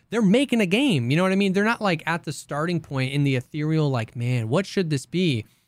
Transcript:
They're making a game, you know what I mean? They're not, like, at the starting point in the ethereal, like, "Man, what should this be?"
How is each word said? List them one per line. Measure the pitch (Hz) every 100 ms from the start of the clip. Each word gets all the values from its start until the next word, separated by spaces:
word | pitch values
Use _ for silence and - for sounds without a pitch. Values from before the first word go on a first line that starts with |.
| _
They're | 220
making | 202 233 285 233
a | 185
game, | 208 285 156 117
you | 156
know |
what | 190
I | 190
mean? | 202
They're | 185
not, | 214 233
like, | 208 165 -
at | 170
the | 165
starting | - - 147 170 170
point | - 135 131
in | 143
the | 143 127
ethereal, | - 156 151 156 147
like, | 127 110 120
"Man, | 120 123 110
what | 151
should | 190 - 165
this | 143
be?" | - 170 180 113 - _